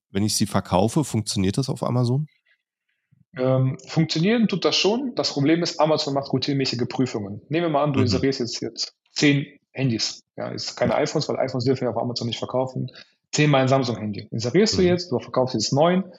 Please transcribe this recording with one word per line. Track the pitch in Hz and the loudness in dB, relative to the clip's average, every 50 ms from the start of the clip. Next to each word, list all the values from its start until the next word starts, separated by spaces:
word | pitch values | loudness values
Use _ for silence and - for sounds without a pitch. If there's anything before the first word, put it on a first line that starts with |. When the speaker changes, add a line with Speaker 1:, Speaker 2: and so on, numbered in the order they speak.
| _ _ | _ _
Speaker 1:
wenn | - 98 107 | -4 -2 -2
ich | 107 - | 0 0
sie | - 110 | 0 -2
verkaufe"? | - - 98 - - 92 87 101 117 - 160 139 | 0 0 -2 0 2 2 2 2 2 2 0 -2
Funktioniert | - - 110 104 - - 101 95 95 - 139 | 0 -2 -2 -2 -2 -2 0 0 0 0 0
das | 131 - | -2 -4
auf | - - - | -4 -4 -4
Amazon? | - 120 123 123 117 127 143 156 - _ _ _ _ _ _ _ _ _ _ _ _ _ _ _ _ _ _ _ _ - | -2 0 0 0 0 0 -2 -2 -6 _ _ _ _ _ _ _ _ _ _ _ _ _ _ _ _ _ _ _ _ -6
Speaker 2:
Ähm, | 127 127 131 131 131 131 131 131 - - | -2 0 2 2 2 2 0 -2 -4 -10
funktionieren | - - 160 160 156 - 160 170 202 233 247 220 - | -2 0 0 0 2 2 0 2 2 4 4 2 2
tut | 202 175 - | 0 0 0
das | 151 139 | 0 2
schon. | - - 190 220 254 294 240 - | 2 2 2 2 0 -2 -4 -4
Das | - 139 - - | -2 -4 -2 -2
Problem | 143 139 151 165 170 170 | 0 2 4 4 2 2
ist, | 165 - - | -2 0 0
Amazon | 151 165 156 147 - 147 139 | 2 2 2 0 0 -2 -2
macht | 139 135 - - | -4 -2 -2 -2
routinmäßige | 127 - - 139 139 131 - 123 120 120 - | -2 0 0 0 0 -2 -2 -2 -2 -4 -4
Prüfungen. | - - 131 117 - 113 101 92 104 110 - _ | 0 -2 -2 -2 -2 -6 -8 -8 -10 -14 -10 _
Nehmen | 143 165 175 | -2 -2 0
wir | 165 | 0
mal | 151 139 147 | 0 2 0
an, | 151 135 | 2 2
du | - | 2
Speaker 1:
Mhm. | - | 2
Speaker 2:
inserierst | 123 95 87 135 139 135 - | 2 2 2 0 0 0 0
jetzt, | 120 110 - - 123 | -4 -6 -6 -8 -8
jetzt | 113 - - - - - _ _ _ _ | -8 -6 -8 -8 -10 -10 _ _ _ _
zehn | - 151 147 143 139 139 - - _ _ _ _ | 2 2 4 4 2 0 -4 -10 _ _ _ _
Handys. | - 131 131 113 107 - - - - _ _ _ | -2 -2 0 0 0 -2 -4 -6 -10 _ _ _
Ja, | - 107 120 | -10 -8 -8
ist | - - - - - | -8 -8 -10 -10 -4
keine | - 123 120 110 | -2 0 0 2
iPhones, | 123 151 147 - 156 135 - | 0 0 0 -2 -2 -2 -2
weil | 117 113 | -2 -2
iPhones | 123 127 - 127 110 | -2 -2 -2 -2 0
dürfen | 135 131 - 127 | 0 0 0 0
wir | 120 | -2
auf | 107 113 | -2 -2
Amazon | 120 123 117 - 117 | -4 -4 -4 -4 -4
nicht | 120 110 - | -4 -4 -6
verkaufen. | - - - 127 131 131 - 131 131 131 - - - _ _ _ _ _ - | -6 -4 -2 -2 -2 -2 -4 -6 -8 -8 -10 -16 -20 _ _ _ _ _ 0
zehnmal | - 151 147 143 135 131 | 2 4 4 6 4 4
ein | 127 | 4
Samsung-Handy. | 135 135 127 123 113 101 107 104 101 - - - | 4 4 2 0 -2 -4 -6 -6 -8 -8 -10 -8
Inseriert | - 107 104 123 - 180 220 202 - | -8 -6 -4 2 4 4 4 4 4
du | 208 185 | 2 4
Speaker 1:
Mhm. | 175 | 4
Speaker 2:
jetzt, | 175 175 - - 127 | 2 2 0 -2 -4
du | 113 | -4
verkaufst | - - - 131 127 123 - | -4 -2 -2 -2 0 0 0
jetzt | 110 107 - - | -2 -2 0 2
neun | 135 156 175 180 185 190 - - | 2 4 4 4 2 -2 -4 -10